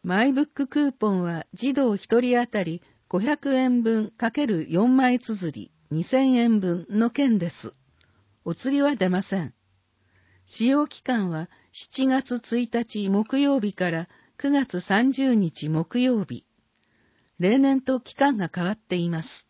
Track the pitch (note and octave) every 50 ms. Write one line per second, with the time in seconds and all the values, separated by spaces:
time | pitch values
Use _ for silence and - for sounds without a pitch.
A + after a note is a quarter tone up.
0 | - F3+ F3+ G3+ A#3+ C#4+ C4 C4+ D4 - _ - C#4 C4 - D4 D4 C#4 B3+ _
1 | A3 G#3+ G3 F#3 F3 E3+ E3+ D#3+ - _ - - A#3 C#4 C4 C#4+ C4+ A#3+ G3+ G3
2 | - _ A3+ A#3+ B3 B3 B3 A#3+ A#3+ A#3+ - G#3 F3+ E3 E3 F3 _ _ _ _
3 | _ _ - F3+ G3+ C#4+ D4 D4 - C#4+ C4+ B3+ B3+ B3+ B3 A#3+ A3+ A3+ A3+ A3
4 | G#3+ A3 _ - A#3+ A3+ A3+ D4 D4 A#3+ G3+ D#3+ D#3 - D#3+ F3 A3+ B3+ B3+ C4
5 | C4 B3+ B3 B3 - - A3 G3 F3+ D#3+ - G#2+ F#2+ _ _ _ _ _ D3+ D#3+
6 | F3+ - C4 B3+ C4+ C4 B3+ A#3+ A#3 A#3 A3+ G#3 F#3+ F3+ E3+ F3 E3+ - G3+ G#3+
7 | A3+ A#3+ - - C#4+ C4 A3+ F#3+ E3+ E3+ - - - A2 _ _ _ _ _ _
8 | _ _ _ _ _ _ _ _ _ E3+ E3+ - - C4 C#4 C#4 C#4 C#4+ C#4+ G3+
9 | G3 F#3 F3+ F#3 F#3+ - G3 F#3+ D#3+ A#2+ _ _ _ _ _ _ _ _ _ _
10 | _ _ _ _ _ _ _ _ _ _ - - A3 B3 C4+ D4 D4 C#4+ - -
11 | _ - B3+ A3+ G3 F3+ E3 D#3 E3+ - _ _ _ _ _ - - _ - -
12 | C4 C4 C4 C4+ C4+ - B3 A#3+ - - A#3 A#3+ A#3+ A3+ - A#3 A#3 _ - G#3+
13 | G3+ F#3+ G3 G3+ G#3+ - - C4+ C#4+ C#4+ C#4 C4+ G#3 G#3 - - F#3 F3 E3 E3
14 | E3+ _ _ _ _ _ _ - - C#4 C#4+ C#4 C4 - - F3+ - - F#3+ G#3
15 | B3 C4+ B3+ - C4+ C4 A#3+ G#3+ F#3+ D#3+ _ - D3 D3+ D#3+ D#3 E3 _ - B3
16 | B3 B3+ B3 G#3+ F3+ - A#2+ G2+ _ _ _ _ _ _ _ _ _ _ _ _
17 | _ _ _ _ _ _ _ - F3 F#3+ A3+ C4+ C4+ C4+ C4+ C4 C4 - C4 B3
18 | _ - - - C4+ C#4+ C4+ G#3 F3+ D#3+ - F3+ E3+ F3+ G#3+ _ _ _ F3+ F3+
19 | E3+ E3+ E3+ D#3+ D#3+ - - - _